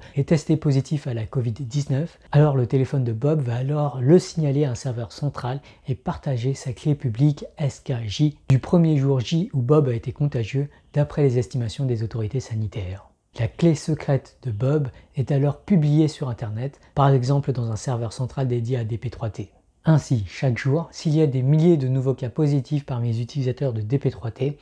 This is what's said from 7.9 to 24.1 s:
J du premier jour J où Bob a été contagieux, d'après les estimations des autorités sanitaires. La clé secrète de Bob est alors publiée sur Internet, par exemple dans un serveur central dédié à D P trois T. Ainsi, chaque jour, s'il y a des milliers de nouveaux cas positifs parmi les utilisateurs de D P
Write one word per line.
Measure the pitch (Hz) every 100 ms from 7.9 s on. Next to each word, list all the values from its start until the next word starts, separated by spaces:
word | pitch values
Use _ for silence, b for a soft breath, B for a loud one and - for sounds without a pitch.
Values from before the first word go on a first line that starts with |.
| 123 110
J | 95 151 - -
du | 131
premier | - 175 165 147
jour | 139 135
J | 113 165 220
où | 135
Bob | 120 151 135
a |
été | 117 120
contagieux, | - 147 131 107 135 143 b b
d'après | 147 147 -
les | 143 123
estimations | - 131 113 - 135
des | 113
autorités | 110 117 107 131
sanitaires. | - 110 107 - 90 95 - _ _ -
La | 113
clé | - 170
secrète | 147 - 151 - 135 - _
de | 127
Bob | 104 131 151 135 B B -
est | 123
alors | 139 143 -
publiée | - 196 147 151 151
sur | - 135
Internet, | 113 107 107 135 - b
par | - 139
exemple | 135 123 143 139
dans | 123 117
un | 107
serveur | - 120 117
central | - 123 - 131
dédié | 120 113 127
à |
D | 113 117
P | 117
trois | - 113
T. | - 101 _ _ _ -
Ainsi, | 151 - 123 95
chaque | - 135 113
jour, | 135 151 165
s'il | - 165 151
y |
a | 156
des | 127
milliers | 131 156 170 160
de | 131
nouveaux | 131 131 127
cas | 120
positifs | - 147 143 123 147 139
parmi | 123 120
les | 113
utilisateurs | 120 143 127 123 139
de | 110
D | 107 139
P | 135